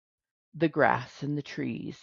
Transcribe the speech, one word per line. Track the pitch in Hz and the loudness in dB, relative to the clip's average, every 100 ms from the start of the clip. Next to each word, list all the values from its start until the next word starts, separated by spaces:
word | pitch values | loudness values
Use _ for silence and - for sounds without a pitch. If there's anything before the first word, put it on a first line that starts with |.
| _ _ _ _ _ | _ _ _ _ _
the | 151 160 | -2 0
grass | 151 120 127 127 - | 4 4 4 -2 -8
and | 143 147 | -6 -6
the | |
trees | - - 131 107 - 131 | -6 -6 -6 -6 -8 -14